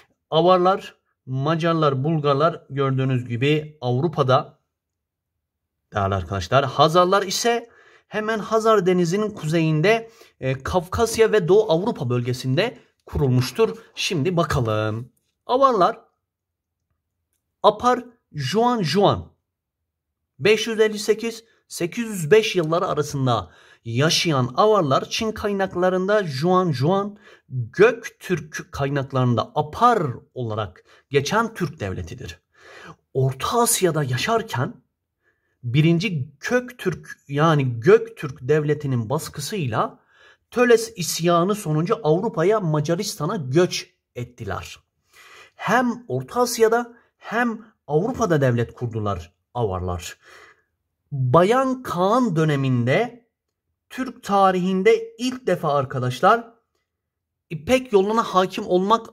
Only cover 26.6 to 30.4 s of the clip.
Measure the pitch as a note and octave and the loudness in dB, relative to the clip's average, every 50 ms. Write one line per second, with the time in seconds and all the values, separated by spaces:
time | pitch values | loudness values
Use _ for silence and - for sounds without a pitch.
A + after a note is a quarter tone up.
26.6 | F#3 F3 C3+ A#2 B2+ D#3+ F#3+ G3 G3+ G#3 G#3 - - - - _ _ - B2+ B2+ | 2 0 0 0 0 0 0 0 -2 -4 -10 -16 -20 -20 -20 _ _ -10 -8 -8
27.6 | A#2 G2+ - - G3+ A#3+ - B3+ - - - _ - - F3+ D3+ D3 - - - | -8 -2 2 4 4 4 4 0 -8 -16 -16 _ -8 -6 -6 -6 -6 -8 -12 -14
28.6 | D#3+ - - - C#3+ C#3 C#3+ C#3 C3 C3+ - C3 B2+ B2 A#2 A2 - - - - | -12 -10 -6 -4 -2 -2 -2 -2 -4 -2 0 2 2 2 2 2 0 -2 -2 -4
29.6 | B2+ D3+ - - A3+ B3 A#3+ G#3 D#3+ C3 A2 A2 - _ - B2+ | -4 -2 0 2 4 4 4 2 0 -2 -6 -8 -14 _ -12 -8